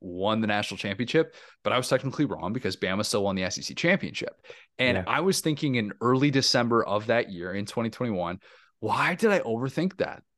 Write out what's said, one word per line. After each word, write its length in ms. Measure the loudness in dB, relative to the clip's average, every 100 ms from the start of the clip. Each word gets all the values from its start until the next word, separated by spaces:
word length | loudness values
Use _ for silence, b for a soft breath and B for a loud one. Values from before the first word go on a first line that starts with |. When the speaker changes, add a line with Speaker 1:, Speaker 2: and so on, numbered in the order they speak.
Speaker 1:
won 400 | -10 -2 0 2
the 60 | 2
national 320 | 0 -2 -4
championship, 560 | -4 -4 0 2 2 b b b
but 80 | 0
I 40 | 0
was 120 | 2
technically 360 | 0 0 -2
wrong 280 | -2 -2 -4
because 240 | -2 -2 -2
Bama 280 | -2 0
still 200 | 0 0
won 100 | 2
the 80 | 0
S 160 | -2 -4
E 40 |
C 120 | -8
championship. 560 | -2 2 2 0 -6 -8 -10 B B B 0
And 200 | 2 2
Speaker 2:
Yeah. 60 | 0
Speaker 1:
I 120 | 0
was 180 | 2 0
thinking 340 | 0 0 0
in 180 | 0 -2 0
early 300 | 2 4 4
December 540 | 2 2 2 4 2
of 240 | 2 0 2
that 220 | 0 0
year 200 | -6 -6
in 120 | -6 -6
twenty 240 | -4 -4
twenty-one, 480 | -4 -4 -2 -2 -6 b b b b
why 380 | -2 0 0 2
did 160 | 4
I 80 | 4
overthink 560 | 0 -2 -2 -2 -2 -2
that? 260 | -4 -6 -18